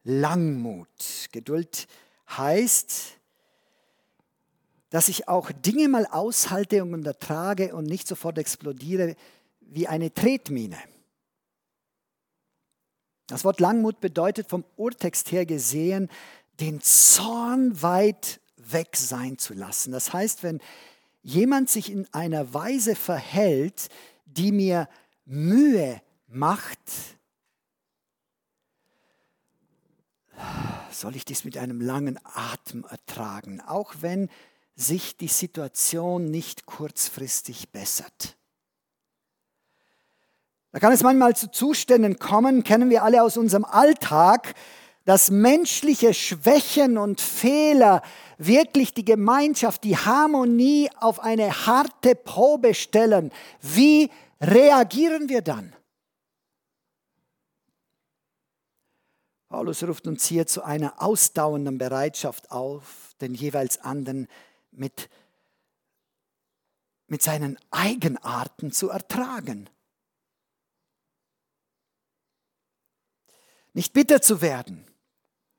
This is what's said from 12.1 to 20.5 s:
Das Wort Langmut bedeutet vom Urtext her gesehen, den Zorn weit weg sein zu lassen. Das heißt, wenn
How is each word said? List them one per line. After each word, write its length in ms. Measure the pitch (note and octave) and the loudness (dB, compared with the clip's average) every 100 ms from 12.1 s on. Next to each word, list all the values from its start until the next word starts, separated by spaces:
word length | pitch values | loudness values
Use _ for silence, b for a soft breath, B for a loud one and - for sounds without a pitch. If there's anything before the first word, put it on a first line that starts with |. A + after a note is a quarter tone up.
| _ _ _ _ _ _ _ _ _ _ _ - | _ _ _ _ _ _ _ _ _ _ _ -16
Das 180 | B2 | -4
Wort 160 | F#3+ F#3+ | -2 2
Langmut 400 | F3 A3+ A3 G#3 | 0 2 -2 -4
bedeutet 480 | F#3+ D#3 F3+ G#3+ G3+ | -6 -2 -2 -4 -8
vom 160 | F3+ - - | -10 -10 -8
Urtext 540 | A3+ A#3+ F3 - - | -8 -6 -6 -6 -4
her 160 | F3+ E3+ | -4 -4
gesehen, 640 | D3+ A#2+ D3 E3+ G3 F#3 B B B B - | -4 -4 -4 -4 -4 -6 B B B B -10
den 200 | D#3 D3+ | -8 -4
Zorn 1000 | - - - - A3+ A#3 A#3+ B3+ B3+ F3 | 2 6 6 4 0 -6 -4 0 -2 0
weit 580 | E3+ F3+ G#3+ - - - _ _ | 0 2 2 0 -10 -14 _ _
weg 400 | A2+ E3 E3 - | -6 -6 -4 -6
sein 420 | B2+ B2+ B2+ C3+ | -6 -8 -10 -10
zu 160 | - | -10
lassen. 380 | G2 F#2+ - B2+ | -10 -10 -8 -6
Das 200 | B2+ - | -8 -6
heißt, 300 | F3+ G#3+ - | -4 -6 -6
wenn 180 | F3 | -8